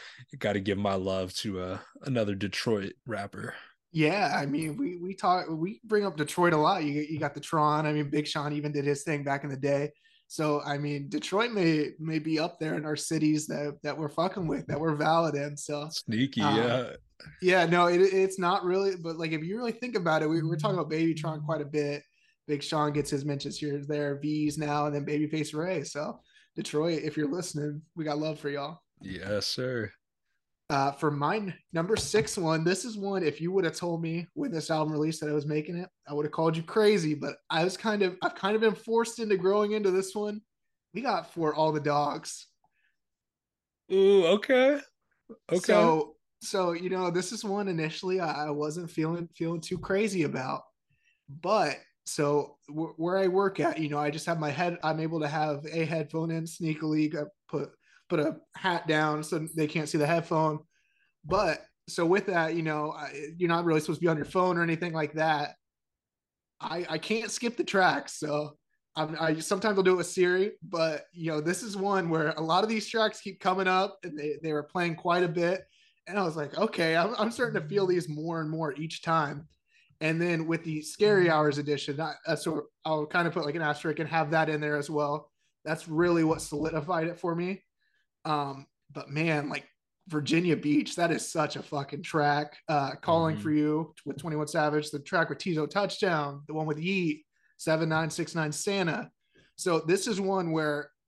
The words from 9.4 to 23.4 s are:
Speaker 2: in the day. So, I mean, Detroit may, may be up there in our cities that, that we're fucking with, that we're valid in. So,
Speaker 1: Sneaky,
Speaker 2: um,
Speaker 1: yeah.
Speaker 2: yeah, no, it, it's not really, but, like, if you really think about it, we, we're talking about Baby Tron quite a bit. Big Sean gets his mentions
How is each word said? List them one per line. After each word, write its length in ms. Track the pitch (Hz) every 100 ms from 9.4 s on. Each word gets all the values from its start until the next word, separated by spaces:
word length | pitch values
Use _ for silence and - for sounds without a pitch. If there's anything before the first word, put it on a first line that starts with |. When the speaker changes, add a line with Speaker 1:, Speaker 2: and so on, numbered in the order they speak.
Speaker 2:
in 60 | 147
the 60 | 131
day. 360 | 139 143 147 - _ _ -
So, 340 | - 151 147
I 160 | 147 143
mean, 300 | 147 143 139
Detroit 440 | 147 - 190 240
may, 380 | 214 165 156 147 -
may 180 | 160 160
be 220 | 156 156
up 180 | 165 -
there 160 | 156
in 100 | 160
our 120 | 151 147
cities 500 | - 160 151 151 147
that, 320 | - 147 147
that 120 | 147 143
we're 120 | 151
fucking 400 | 156 180 196 165
with, 180 | 143 -
that 140 | 147
we're 160 | 160 147
valid 400 | 156 165 165 143
in. 200 | 147 147
So, 340 | - 147 151
Speaker 1:
Sneaky, 480 | 160 - 110 139 -
Speaker 2:
um, 160 | 202 110
Speaker 1:
yeah. 340 | 120 123 120 - _ _ - -
Speaker 2:
yeah, 260 | 180 185 170
no, 200 | 175 175
it, 140 | 175
it's 360 | 190 190 190 190
not 280 | 180 190
really, 320 | 175 185 196 185
but, 200 | 165 160
like, 140 | 165
if 140 | 160
you 120 | 165 214
really 140 | 247
think 240 | 226 247
about 280 | 220 170 156
it, 60 | 156
we, 140 | 160
we're 140 | 160 160
talking 200 | 208 185
about 140 | 151
Baby 240 | 156 165
Tron 260 | 156 165 156
quite 180 | 151 156
a 40 |
bit. 380 | 143 151 143 147 - _ _ _ -
Big 160 | 147
Sean 280 | - 156 147
gets 180 | 147 143
his 140 | 143
mentions 340 | 143 139